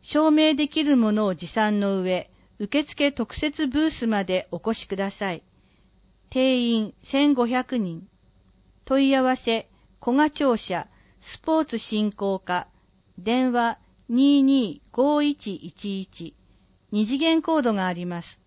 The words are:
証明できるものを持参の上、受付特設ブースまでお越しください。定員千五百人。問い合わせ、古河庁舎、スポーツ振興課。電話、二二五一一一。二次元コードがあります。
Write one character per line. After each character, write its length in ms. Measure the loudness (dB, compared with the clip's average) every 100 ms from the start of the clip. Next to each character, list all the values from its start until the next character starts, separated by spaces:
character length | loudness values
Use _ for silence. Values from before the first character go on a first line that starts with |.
証 280 | -2 2 4
明 240 | 6 4
で 140 | 2 -2
き 140 | 0
る 120 | 2 4
も 160 | 4
の 140 | 2 0
を 80 |
持 120 | -2 -6
参 340 | -2 0 2
の 200 | 0 0
上、 300 | 0 -2 -4 _ _ _
受 240 | -4 -2
付 300 | -4 -2 -2
特 240 | 0 -6 -4
設 280 | -4 -2 -2
ブ 200 | 0 0
ー 40 |
ス 160 | 0 -2
ま 180 | -2
で 240 | 0 -4 -4
お 60 | -8
越 240 | -6 -6
し 40 | -6
く 100 | -6
だ 140 | -6
さ 220 | -4 -6
い。 100 | -6 _ _ _ _ _ _ _ _ _
定 300 | 0 2 2
員 340 | 2 0 -2 _
千 320 | -4 2 4
五 120 | 4 0
百 300 | -2 -2 -4
人。 300 | -4 -6 -16 _ _ _ _ _ _ _
問 240 | -2 2 4
い 60 |
合 80 | 2
わ 140 | 2 0
せ、 320 | -2 -4 -6 _ _ _
古 160 | -2 2
河 140 | 0
庁 260 | 2 0 0
舎、 300 | -2 -6 -6 _ _ _
ス 180 | -20 -10
ポ 220 | -2 0
ー 40 |
ツ 140 | 0 -6
振 340 | -4 -2 -2
興 260 | -2 -4 -4
課。 300 | -4 -4 -4 _ _ _ _ -10
電 340 | -2 0 2
話、 260 | 0 -2 -4 _ _ -4
二 340 | 2 4 6
二 380 | 4 4 0 -6 _
五 300 | 0 2 2
一 320 | 0 -2 -8
一 460 | -10 -12 -10 -8 -8
一。 340 | -10 -14 -16 _ _ _ _ _ _
二 140 | -2 -2
次 120 | 0
元 240 | 2 2
コ 140 | 2 0
ー 40 |
ド 120 | 2
が 120 | 0 -2
あ 60 |
り 140 | -4 -6
ま 160 | -8
す。 180 | -12 -20